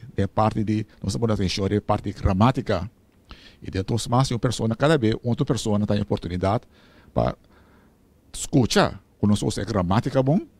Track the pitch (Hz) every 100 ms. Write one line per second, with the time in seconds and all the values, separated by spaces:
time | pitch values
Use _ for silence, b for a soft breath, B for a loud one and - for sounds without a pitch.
0 | - - 98 - 107 117 104 107 107 b
1 | 104 98 113 101 92 - 98 104 - 104
2 | 104 - 98 95 117 127 110 92 87 -
3 | _ _ _ B B B - 92 95 117
4 | - 120 135 120 123 - 113 113 143 156
5 | 110 113 120 117 139 120 110 101 104 104
6 | 101 101 - 90 92 117 - b b b
7 | b - 60 - _ b b b b b
8 | _ _ _ - - 143 113 208 147 -
9 | - _ 104 101 - 110 98 104 87 101
10 | 139 135 131 175 339 _